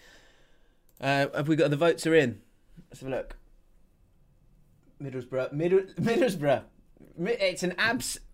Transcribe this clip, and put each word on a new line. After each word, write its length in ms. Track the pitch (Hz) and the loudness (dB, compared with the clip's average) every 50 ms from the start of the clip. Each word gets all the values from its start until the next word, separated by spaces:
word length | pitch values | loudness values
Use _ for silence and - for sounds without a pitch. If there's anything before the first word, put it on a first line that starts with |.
| - - - - - _ _ _ _ _ _ _ _ _ _ _ _ _ _ - | -20 -20 -20 -20 -20 _ _ _ _ _ _ _ _ _ _ _ _ _ _ -6
Uh, 260 | - 139 139 139 143 - - | -2 0 2 2 0 0 -2
have 120 | 143 147 156 | -2 0 0
we 80 | 160 | 2
got, 140 | 147 156 147 | 2 2 2
the 60 | 147 | 2
votes 300 | 139 170 170 160 - - | 2 2 2 2 2 2
are 80 | 160 160 | 2 4
in? 260 | 160 139 120 113 - - _ _ _ _ _ - - - - | 4 4 4 0 -6 -12 _ _ _ _ _ -20 -20 -20 -20
Let's 100 | 139 - | -20 -14
have 80 | 135 131 131 | -10 -8 -6
a 40 | |
look. 200 | 107 87 - - - - _ _ _ _ _ _ _ _ _ _ _ _ _ _ _ _ _ _ _ _ _ _ _ _ _ _ _ _ _ _ - 143 | -6 -8 -8 -14 -20 -20 _ _ _ _ _ _ _ _ _ _ _ _ _ _ _ _ _ _ _ _ _ _ _ _ _ _ _ _ _ _ -14 -12
Middlesbrough. 500 | 135 123 127 120 - 131 131 131 - 143 | -10 -10 -10 -10 -6 -4 -4 -4 -4 -2
Middle-, 280 | 147 165 175 190 196 | -2 0 2 2 2
<laughs> 200 | 190 - - - | 2 0 -4 -2
Middlesbrough. 600 | - 226 226 349 262 247 196 160 143 143 131 110 - - _ - - _ - - - - - - | 0 0 2 4 2 2 2 0 0 2 2 0 0 -6 _ -20 -20 _ -20 -20 -20 -18 -10 -6
Mi-, 140 | 170 220 233 | -2 -2 -2
it's 300 | 208 196 185 180 - 180 | 0 0 -2 -2 -2 -2
an 120 | 180 - | -4 -2
abs-, 420 | - 208 226 233 180 - - - - - - | 0 0 0 0 -2 -4 -6 -8 -10 -12 -18